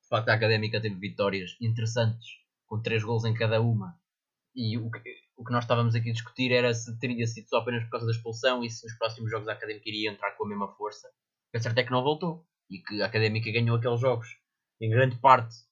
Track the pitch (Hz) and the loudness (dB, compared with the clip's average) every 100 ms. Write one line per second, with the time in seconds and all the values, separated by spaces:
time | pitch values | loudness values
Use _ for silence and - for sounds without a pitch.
0 | _ 113 113 110 110 110 107 110 110 95 | _ 0 4 4 4 2 0 -2 -4 -4
1 | 101 87 101 98 90 - 113 113 113 117 | -8 0 0 0 -6 -6 -2 -2 -2 2
2 | 113 113 - - _ _ _ 110 113 113 | 0 0 -10 -20 _ _ _ -4 0 0
3 | 107 117 113 113 110 110 117 110 92 - | 0 0 0 0 2 4 4 2 -2 -12
4 | _ _ _ _ _ 127 110 120 117 117 | _ _ _ _ _ -6 -4 -4 -6 -10
5 | 123 - _ - 117 120 117 120 117 117 | -14 -18 _ -18 -4 -2 2 2 4 2
6 | 117 113 - - 127 123 123 117 - 113 | 0 -4 -8 -4 2 4 4 0 -6 -6
7 | 127 117 113 113 107 120 117 120 113 120 | -4 -2 -2 -4 -2 -2 0 -4 -4 -4
8 | 117 113 117 113 131 127 117 - 117 113 | -2 -2 -6 0 0 2 -4 -8 -14 -4
9 | 113 110 110 110 107 107 107 107 110 107 | -4 -4 -6 -4 -6 -8 -8 -8 -8 -4
10 | 107 101 101 - 104 101 101 - 104 - | -4 -4 -8 -6 -6 -4 -6 -6 -10 -10
11 | - _ _ _ _ 117 117 113 123 127 | -20 _ _ _ _ -6 -2 -2 0 0
12 | 135 151 180 165 _ _ _ 95 - 104 | 2 0 -4 -6 _ _ _ -14 -8 -4
13 | 98 110 110 110 113 113 117 117 120 117 | 0 2 2 0 -2 0 2 2 2 2
14 | 131 117 - - _ _ _ _ 110 117 | 2 0 -4 -18 _ _ _ _ 2 4
15 | 131 120 135 127 117 - _ | 4 6 8 8 6 -10 _